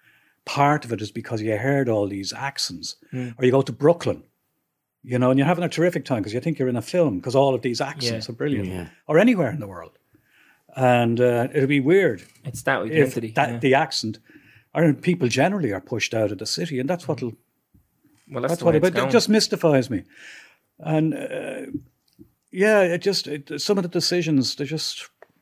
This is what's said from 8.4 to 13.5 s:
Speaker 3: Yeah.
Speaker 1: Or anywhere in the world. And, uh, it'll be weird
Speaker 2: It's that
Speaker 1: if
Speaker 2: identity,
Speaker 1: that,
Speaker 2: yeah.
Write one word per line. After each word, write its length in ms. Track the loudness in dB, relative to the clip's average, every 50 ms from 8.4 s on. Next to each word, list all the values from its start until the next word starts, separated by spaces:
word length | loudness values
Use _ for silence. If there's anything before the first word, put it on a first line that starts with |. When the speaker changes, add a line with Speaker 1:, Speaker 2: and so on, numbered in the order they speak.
| -4 -4 -2 -2 -4
Speaker 3:
Yeah. 200 | -4 -6 -8 -10 -12 _ _ _
Speaker 1:
Or 120 | 2 4 4
anywhere 300 | 6 6 4 2 0 -2
in 80 | -2 -6
the 80 | -8
world. 300 | -10 -12 -14 -16 -18 _ _ _ _ _ _ _ _ _ _ _ _ _ _ _ _ -4
And, 440 | 2 4 4 4 4 4 2 2 4
uh, 280 | 4 4 4 2 0 0 0
it'll 140 | 0 0
be 120 | 2 2 2
weird 420 | 4 4 4 4 4 2 0 -2 -10 -20 _ _ -14
Speaker 2:
It's 160 | -14 -10 -4 -2
that 200 | 0 0 0 -2
Speaker 1:
if 60 | 0
Speaker 2:
identity, 400 | 4 4 4 4 2 -4 -6 -4
Speaker 1:
that, 180 | 0 0 0
Speaker 2:
yeah. 100 | 0